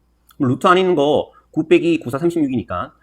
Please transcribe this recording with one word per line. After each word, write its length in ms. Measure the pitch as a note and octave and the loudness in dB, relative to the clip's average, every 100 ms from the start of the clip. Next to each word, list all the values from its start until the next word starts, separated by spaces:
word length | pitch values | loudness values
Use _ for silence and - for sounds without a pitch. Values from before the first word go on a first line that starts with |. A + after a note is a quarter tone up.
| _ _ _ - | _ _ _ -4
그럼 140 | C3 | -2
루트 140 | C3+ F#3+ | 0 2
안에 140 | F3+ | 2
있는 160 | F#3 D#3+ | 2 0
거 420 | C#3+ A2+ - _ _ | 2 0 -2 _ _
구 180 | D#3 D#3 | -6 2
빼기 340 | E3+ E3 D#3 | 2 2 -2
구, 100 | B2 | -4
사, 80 | C3+ | -4
삼십육이니까 760 | E3+ E3+ C#3 B2 - F2+ B2+ _ | -2 -2 -2 -4 -4 -8 -8 _